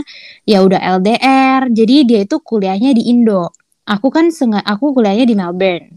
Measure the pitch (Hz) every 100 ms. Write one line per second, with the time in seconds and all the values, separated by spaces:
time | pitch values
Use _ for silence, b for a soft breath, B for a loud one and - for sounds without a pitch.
0 | 294 B B B - 202 190 185 180 185
1 | 190 233 262 269 262 262 262 220 220 277
2 | 247 226 202 311 - 226 196 196 262 233
3 | 233 240 226 190 170 - _ _ - 208
4 | 262 311 339 320 247 208 - 208 294 262
5 | 208 202 254 208 175 180 190 175 -